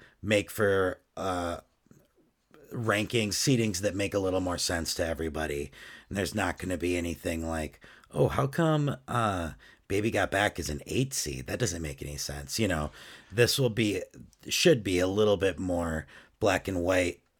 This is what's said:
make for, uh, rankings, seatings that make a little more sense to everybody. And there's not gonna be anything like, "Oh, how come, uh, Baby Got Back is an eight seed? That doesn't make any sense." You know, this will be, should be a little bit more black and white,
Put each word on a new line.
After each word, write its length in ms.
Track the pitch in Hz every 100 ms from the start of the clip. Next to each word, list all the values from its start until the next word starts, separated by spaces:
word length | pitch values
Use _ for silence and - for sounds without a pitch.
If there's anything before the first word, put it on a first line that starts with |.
| - _
make 300 | 101 104 98
for, 480 | - 101 98 92 90 _ -
uh, 400 | 95 90 87 85 - _ _ - _ _ _ _ _ - -
rankings, 640 | - 110 104 104 120 107
seatings 460 | 92 - 123 110 92
that 160 | 101 92
make 180 | 98
a 60 | 101
little 200 | 95 92
more 180 | 92 85
sense 360 | - 87 82 -
to 100 | 82
everybody. 640 | 82 80 76 76 73 73 - - - -
And 100 | 95
there's 180 | 92 107
not 220 | 92 85
gonna 200 | 92 87
be 180 | 87 87
anything 520 | 85 78 82 82 82
like, 320 | 80 76 - - - -
"Oh, 140 | - -
how 180 | - 135
come, 480 | 135 165 151 143 135 -
uh, 440 | 117 110 92 82 - - - _
Baby 220 | 98 107
Got 200 | 107 92
Back 260 | 98 104 -
is 100 | 76
an 120 | 73 -
eight 280 | 92 135
seed? 340 | - 76 65 65
That 120 | 101
doesn't 220 | 117 85
make 200 | 76 69
any 140 | 71 71
sense." 420 | - 71 71 -
You 80 | 107
know, 220 | 82 73 - - - -
this 260 | 98 120 -
will 100 | 127
be, 340 | 104 104 95 - - - _ -
should 360 | - 180 135
be 160 | 98 90
a 80 | 92
little 280 | 101 107 101
bit 220 | 95 82
more 460 | 92 87 85 80 76 - - _
black 280 | 104 92 -
and 120 | 92
white, 400 | 87 92 87 - _